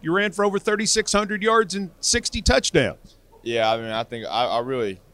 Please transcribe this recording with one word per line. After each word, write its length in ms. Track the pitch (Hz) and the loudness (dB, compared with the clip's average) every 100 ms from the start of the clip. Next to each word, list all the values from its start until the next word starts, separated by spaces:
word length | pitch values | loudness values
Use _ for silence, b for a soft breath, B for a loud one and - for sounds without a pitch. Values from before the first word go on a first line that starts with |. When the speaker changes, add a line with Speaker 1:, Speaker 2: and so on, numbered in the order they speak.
| 156 | 0
Speaker 1:
you 60 | |
ran 180 | 185 208 | 0 0
for 140 | 202 202 | 0 0
over 120 | 196 | 0
thirty-six 540 | 208 208 214 220 214 | 0 0 0 0 0
hundred 320 | 202 208 208 | 0 -2 -2
yards 320 | 214 226 214 190 | 2 2 2 -2
and 160 | 190 - | -8 -6
sixty 420 | - 240 240 - | -2 0 -2 -2
touchdowns. 760 | - 254 - 165 117 - - - _ - | 2 2 4 2 2 -2 -16 -20 _ -12
Speaker 2:
Yeah, 260 | 113 117 110 | -4 0 2
I 60 | 113 | 2
mean, 160 | 113 | -2
I 140 | 110 117 | -4 -6
think 200 | 120 107 | -8 -6
I, 200 | 113 120 | -2 0
I 140 | 107 | 0
really 400 | 120 131 107 92 - | -2 -2 -4 -6 -14